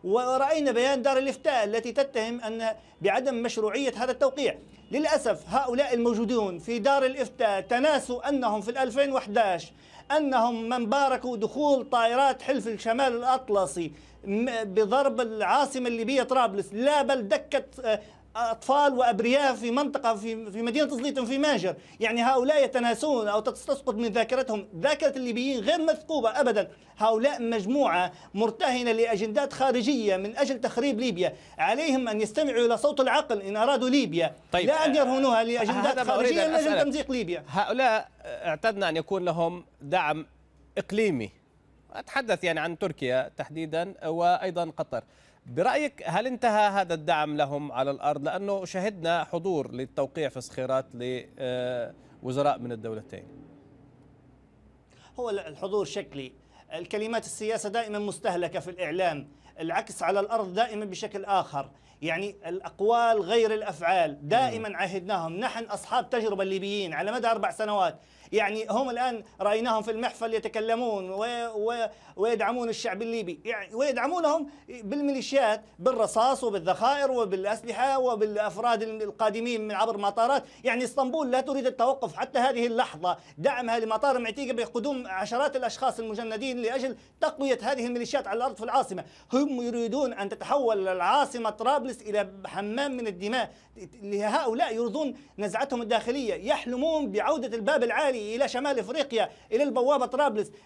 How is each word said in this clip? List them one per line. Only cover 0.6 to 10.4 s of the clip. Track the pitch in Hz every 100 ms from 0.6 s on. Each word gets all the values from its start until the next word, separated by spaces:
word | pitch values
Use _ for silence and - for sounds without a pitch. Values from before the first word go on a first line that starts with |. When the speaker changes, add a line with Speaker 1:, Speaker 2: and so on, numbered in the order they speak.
| 285
Speaker 1:
بيان | 233 254 277
دار | 254 262
الإفتاء | 269 - 320 262
التي | 208 226 233
تتهم | 220 - 233 226 240
أن | 226 226 226 220 - -
بعدم | 165 196 269
مشروعية | 240 233 226 214 226 269 214
هذا | 254
التوقيع. | 254 277 277 247 - - - -
للأسف | 269 302 302 240 175 -
هؤلاء | 233 269 247 277
الموجودون | 247 233 220 220 240 202 170
في | - 233
دار | 233 277
الإفتاء | 262 269 247 - 220 196
تناسوا | 190 240 294 277 - 240 269
أنهم | 285 240 214
في | 202
الألفين | 247 262 240 277
وإحداش | 262 208 208 208 175 160 - - - - 294
أنهم | 294 262